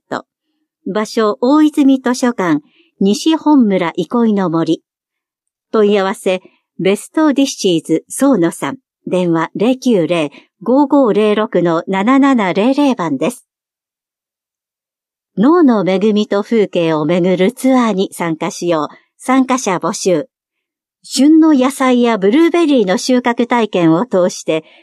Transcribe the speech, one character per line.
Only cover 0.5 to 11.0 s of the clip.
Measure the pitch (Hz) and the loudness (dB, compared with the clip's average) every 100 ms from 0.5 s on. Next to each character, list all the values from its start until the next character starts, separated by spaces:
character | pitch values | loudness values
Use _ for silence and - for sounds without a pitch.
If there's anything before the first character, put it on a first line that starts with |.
| _ _ _ - | _ _ _ -8
場 | 208 214 | -6 -6
所、 | - 214 - | -2 -2 0
大 | 247 302 | 0 2
泉 | 302 302 269 262 | 2 2 2 2
図 | 240 | -2
書 | 247 247 | -2 -2
館、 | 233 180 147 - _ _ - | -2 -2 -2 -4 _ _ -2
西 | 196 294 320 320 | 0 0 0 0
本 | 302 294 214 | 2 2 4
村 | 185 170 - | 0 -2 -4
憩 | 170 240 233 | -4 0 0
い | |
の | 202 180 | 0 0
森。 | 165 160 165 _ _ _ _ _ _ _ _ _ | -2 -2 -4 _ _ _ _ _ _ _ _ _
問 | 226 208 | 0 2
い | 208 | 2
合 | |
わ | 190 | -2
せ、 | 190 196 185 - _ _ - | -4 -4 -4 -6 _ _ -4
ベ | 185 202 | -2 -2
ス | - | -4
ト | - 311 | -2 0
デ | 269 | 2
ィ | 269 | -2
ッ | |
シ | - 196 165 | -2 -2 -2
ー | 170 | -2
ズ、 | 156 - | -4 -4
総 | - 277 220 | -2 0 2
野 | 170 | 0
さ | - - | -4 -8
ん。 | 269 _ _ - | -10 _ _ -6
電 | 180 180 | -4 -2
話、 | 165 165 - | -2 -4 -2
零 | 220 262 | -2 -2
九 | 254 208 156 | 0 0 0
零 | 170 147 - _ _ | -2 -4 -8 _ _
五 | 185 262 277 | -2 0 2
五 | 294 | 2